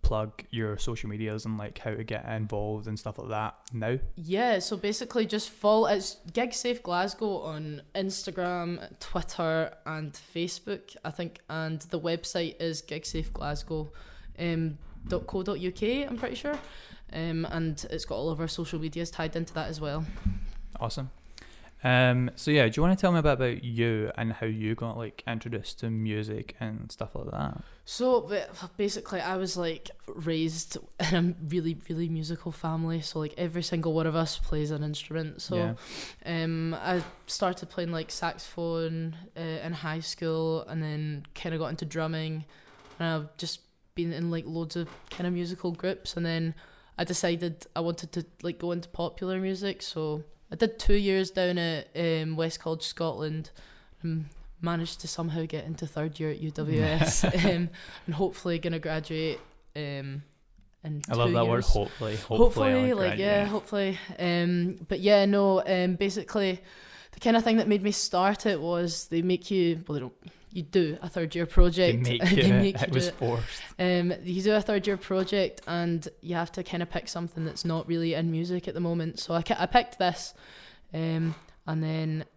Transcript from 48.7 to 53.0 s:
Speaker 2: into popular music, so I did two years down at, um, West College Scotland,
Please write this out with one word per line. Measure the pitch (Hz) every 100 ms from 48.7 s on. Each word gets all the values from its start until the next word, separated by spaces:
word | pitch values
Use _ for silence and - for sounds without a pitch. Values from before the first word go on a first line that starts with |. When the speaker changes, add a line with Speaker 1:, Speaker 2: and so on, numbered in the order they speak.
Speaker 2:
into | 175 175
popular | - 175 - 185 185
music, | 190 190 196 -
so | - - 156 151 151 - -
I | 160
did | 226 220
two | - 202
years | 196 190 190
down | 190 180 180
at, | 170 156 - -
um, | 170 160 156 160
West | 165 -
College | - 160
Scotland, | - -